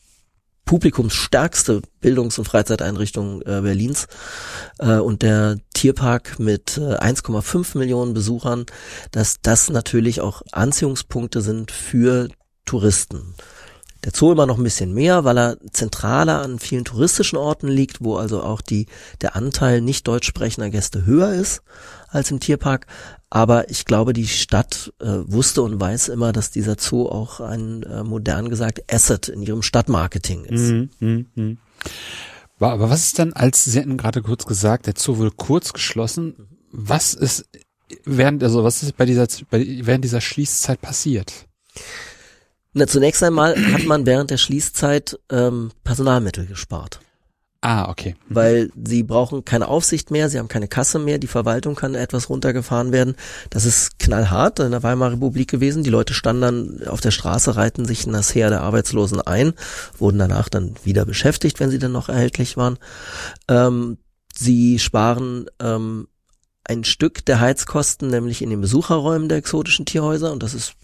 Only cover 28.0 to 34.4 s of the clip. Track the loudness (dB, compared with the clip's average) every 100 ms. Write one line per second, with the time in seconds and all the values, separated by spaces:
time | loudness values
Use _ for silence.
28 | -6 -4 -2 -2 -2 -2 -2 -4 -2 2
29 | 2 2 -2 -8 -4 -4 0 0 2 0
30 | 0 -4 -6 -8 -4 0 2 0 -2 -4
31 | -2 -2 -4 -6 -6 -6 _ -16 -14 -14
32 | -14 -16 -16 -20 _ -2 0 2 2 2
33 | 2 2 0 2 2 4 2 2 0 -2
34 | -2 -2 -2 -4